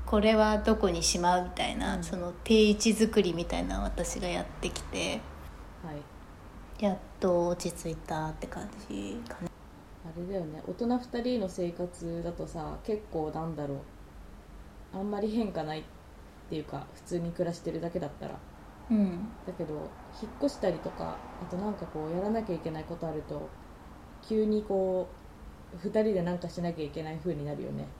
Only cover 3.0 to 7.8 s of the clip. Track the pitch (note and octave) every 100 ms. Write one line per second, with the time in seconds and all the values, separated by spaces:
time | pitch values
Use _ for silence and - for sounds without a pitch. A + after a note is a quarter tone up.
3 | A3 A3 F3+ E3 E3+ F3 F3+ F#3 G3+ -
4 | E3+ - F2+ F2 F2+ - F#3 - - F#3+
5 | E3+ A3+ - - - - - - E3 D3
6 | D3 - - - - - - - G#3 F#3
7 | - - F#3+ F3 F3 F3 F3 E3+